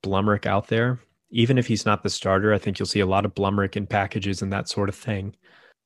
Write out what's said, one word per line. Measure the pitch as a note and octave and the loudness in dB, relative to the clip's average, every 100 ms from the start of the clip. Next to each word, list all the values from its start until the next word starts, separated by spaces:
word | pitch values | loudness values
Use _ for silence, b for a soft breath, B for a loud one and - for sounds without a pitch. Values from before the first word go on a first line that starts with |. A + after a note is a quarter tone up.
Blumrick | G2 G2 G#2 G2+ | -2 0 2 2
out | G#2 G2+ - | 2 0 0
there. | A2+ B2 B2 _ _ _ | 0 0 -2 _ _ _
Even | A#2 A2+ B2+ | 2 4 4
if | A#2+ | 2
he's | G#2+ G#2+ | 0 2
not | G#2 | 0
the | G2 | 0
starter, | - G2 F#2+ G#2+ | -2 0 2 4
I | G#2 | 2
think | G#2 F#2+ | 0 -4
you'll | F#2 | -2
see | G#2 | 0
a | F#2+ | 2
lot | F#2+ | 2
of | G2+ | 0
Blumrick | - G2 G2+ G2 G#2 | 0 0 0 -2 -4
in | G2 | -2
packages | G#2 G2 G#2+ G2 F#2 | -2 -2 -4 -4 -4
and | G2 | -4
that | G2 - | -6 -4
sort | G2+ G2 | -4 -4
of | - | -4
thing. | - G2+ G2 - b b b b | -6 -6 -8 -14 b b b b